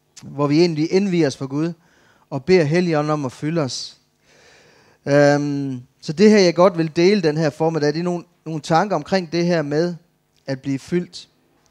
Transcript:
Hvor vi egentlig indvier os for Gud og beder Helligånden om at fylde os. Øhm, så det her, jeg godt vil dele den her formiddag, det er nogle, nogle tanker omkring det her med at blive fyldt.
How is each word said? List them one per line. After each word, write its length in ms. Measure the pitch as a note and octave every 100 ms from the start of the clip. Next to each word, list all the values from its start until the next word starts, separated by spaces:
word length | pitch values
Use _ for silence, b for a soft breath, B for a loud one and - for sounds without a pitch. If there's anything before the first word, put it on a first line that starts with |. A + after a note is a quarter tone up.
| _ -
Hvor 240 | - C#3+ C#3+
vi 140 | D3
egentlig 320 | F3 D#3 D#3+
indvier 340 | F#3 G3+ F3 D3
os 100 | -
for 100 | C3+
Gud 260 | C#3 E3 E3 b b b b b
og 140 | E3
beder 200 | - F#3
Helligånden 460 | D3 E3+ F3+ D#3 D3+
om 140 | D3+
at 80 | C3+
fylde 280 | - D3 E3
os. 360 | C#3 - - - _ _ b b b b b b b b -
Øhm, 760 | C#3+ C#3+ C#3+ D3 C#3+ C#3 B2+ B2+ _
så 120 | -
det 180 | D3+ G#3+
her, 80 | G#3+
jeg 160 | F3+
godt 240 | D#3+ F#3 E3+
vil 180 | E3 D3+
dele 260 | F3 G#3
den 140 | E3 D3+
her 140 | D#3+
formiddag, 420 | - D#3+ D#3+ D3
det 60 | D3
er 60 |
nogle, 200 | F3 F3 - _
nogle 160 | - D#3+
tanker 360 | - E3 G#3 F3
omkring 360 | D3 F#3+ E3+
det 140 | E3 F3
her 160 | F3
med 320 | D3 D3 F3 E3+ _ _ _ _ -
at 140 | C3+
blive 180 | C#3+ C#3
fyldt. 500 | - F3+ F3 - - _ _ _ _